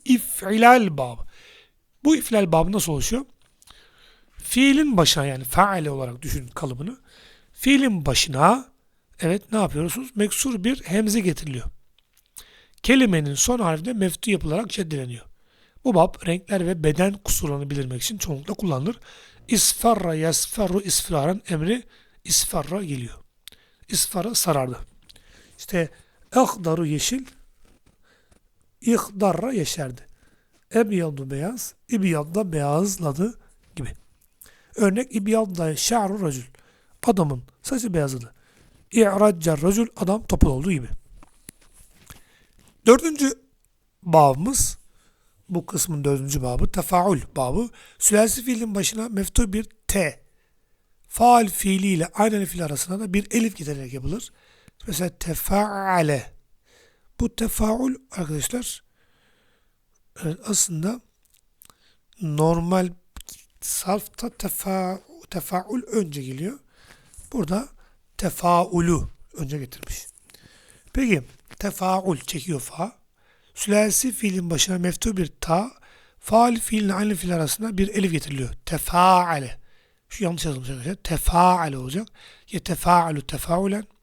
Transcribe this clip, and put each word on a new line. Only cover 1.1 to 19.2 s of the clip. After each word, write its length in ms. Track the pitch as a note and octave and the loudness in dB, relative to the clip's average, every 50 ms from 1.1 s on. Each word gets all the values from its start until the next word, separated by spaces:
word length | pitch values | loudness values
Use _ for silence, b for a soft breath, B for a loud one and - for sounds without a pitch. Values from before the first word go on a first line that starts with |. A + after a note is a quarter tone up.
| A#2+ - b b b b b b b b b b b _ _ _ _ _ - | -6 -8 b b b b b b b b b b b _ _ _ _ _ 2
Bu 120 | D4 D#4+ | 4 4
if'ilal 360 | B3+ - - A3+ G#3 G3 E3 | 4 2 2 2 2 4 4
babı 200 | F3 E3 E3 F#3 | 4 4 4 2
nasıl 200 | G#3 G3 - E3 | 0 0 0 -2
oluşuyor? 320 | D3+ C3+ - - A3+ C4 C4+ - _ _ _ _ _ _ b b b b b b b b b b b b b b b - | -2 -2 -2 -2 -2 -4 -4 -6 _ _ _ _ _ _ b b b b b b b b b b b b b b b -14
Fiilin 580 | - - - B3 C4+ C#4 C4+ D4+ D#4 C#4+ A3+ | -10 -2 2 4 6 6 6 4 4 4 4
başına, 300 | F3 D#3 - - D3+ C#3 | 4 4 4 4 2 0
yani 180 | C#3+ C3 C3 B2+ | -2 -4 -6 -8
faale 460 | B2+ - F3 G3 G3+ F#3+ F3 D3+ D3 | 0 2 2 2 2 2 -2 -4 -4
olarak 320 | C#3 C3+ C3 A#2+ A#2+ B2 | -4 -6 -6 -8 -8 -8
düşün 260 | - - - C#3+ B2+ A#2+ | -8 -6 -6 -6 -8 -10
kalıbını. 500 | - - D3+ C3+ B2 B2 D3+ G#3+ C4 - b b b b b b b b b b | -10 -8 -8 -6 -6 -8 -8 -10 -10 -12 b b b b b b b b b b
Fiilin 540 | _ - - C4 C#4 C4 C#4 B3 G3+ E3+ C3+ | _ -2 2 4 4 4 4 2 0 0 0
başına, 640 | C#3 B2 - - - C3 C3 D#3 F#3+ A#3+ C4 B3+ - _ _ _ _ _ _ _ _ - - | 0 2 2 0 0 2 4 6 6 6 4 0 -8 _ _ _ _ _ _ _ _ -8 -4
evet, 320 | F3+ E3 F#3 G3+ - - | -2 0 0 -2 -2 -2
ne 60 | A3 G#3+ | -2 0
yapıyorsunuz? 580 | F#3+ C3 C3+ D3 E3 E3 - B3+ C4 B3+ - | 0 0 0 -2 -4 -4 -4 -6 -10 -6 -2
Meksur 480 | G3+ G#3 G3+ - - - C4+ A#3+ F#3+ F3+ | -2 -2 0 0 -2 -2 -2 -2 -2 0
bir 180 | B3 C4+ - | -2 -2 -2
hemze 380 | - D#3 F3+ G#3+ A3 G#3 G#3 A#3 | -4 -2 0 0 2 2 0 2
getiriliyor. 460 | F3+ F3+ D3 - D#3 D3 C3 A#2+ - - - - _ _ _ _ _ _ _ _ _ _ B B B B B B B B B B | 0 0 -2 -2 -6 -8 -8 -6 -8 -8 -10 -14 _ _ _ _ _ _ _ _ _ _ B B B B B B B B B B
Kelimenin 520 | - - C4 C4 B3+ G#3 F3 D#3+ D3 C#3+ C#3+ | 2 4 6 6 6 4 4 2 0 0 0
son 240 | - - A#3+ B3 A#3+ | 0 0 0 0 0
harfi 260 | G3+ E3 D#3+ D#3 E3+ | 0 0 -2 -2 -4
de 80 | B3 | -6
meftu 380 | A#3+ G#3 F#3+ F#3 - - - A3+ | -2 -2 -2 -2 -2 -4 -2 -2
yapılarak 420 | G3 D#3+ - D3+ D#3 G3+ A#3 - | -2 0 0 -2 -2 -2 -4 -4
şeddeleniyor. 600 | - G#3+ F3+ D#3 D3+ C3+ B2+ B2 A#2+ A#2 - - - _ _ _ _ _ _ _ _ - - | -6 -6 -6 -6 -6 -6 -6 -8 -10 -12 -16 -20 -20 _ _ _ _ _ _ _ _ -4 0
Bu 100 | C4 G3 | 2 4
bab 320 | E3 F3 - - - - | 4 4 4 0 -4 -4
renkler 400 | E3+ E3+ F#3 - - G3+ F#3 E3+ | -4 -4 -4 -2 -2 -2 -2 0
ve 180 | F3 F#3+ D#3+ D3+ | -2 -2 0 2
beden 280 | D3+ D3+ F3 F#3 G3+ | 2 2 4 2 0
kusurlarını 580 | G3+ - - - - - D3 D3 C#3+ C#3 C#3+ C#3 | 0 -2 -4 -2 -2 -2 -2 -2 -4 -4 -4 -4
bildirmek 320 | C#3+ C#3 C3+ B2+ B2+ B2 | -4 -4 -4 -6 -6 -6
için 160 | - - A3 F#3+ | -6 -6 -6 -6
çoğunlukla 360 | - F3+ C#3+ C3+ D3 - - | -6 -6 -6 -6 -8 -10 -8
kullanılır. 460 | - G#3 F3 C#3 B2+ C#3+ G#3+ A#3+ B B B B B | -4 -2 -2 -2 -2 -2 -4 -6 B B B B B